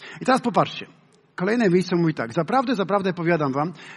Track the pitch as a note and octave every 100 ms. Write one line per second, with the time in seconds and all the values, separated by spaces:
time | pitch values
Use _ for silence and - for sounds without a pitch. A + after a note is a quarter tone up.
0 | - - - B3+ A#3+ F3+ C#3+ - G2 _
1 | _ _ _ - F#3 A#3+ G3 F3+ F3 F3
2 | D#3+ C#3 A#2 E3+ D3+ C4 B3 G3+ F#3 G3+
3 | F#3 F3 E3 E3 C#3+ C3+ E3 - -